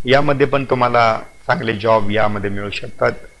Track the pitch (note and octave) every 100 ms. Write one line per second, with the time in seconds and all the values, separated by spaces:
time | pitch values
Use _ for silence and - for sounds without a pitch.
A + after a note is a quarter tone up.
0 | B2 C3+ D3 C#3 C3+ C#3 C3 C3 B2 A#2+
1 | A2+ A2 - - - F3+ A2+ G#2+ A2+ A2
2 | G2+ G#2+ G#2+ G#2 G2+ G2+ G2+ - A2+ -
3 | A#2+ A2 - _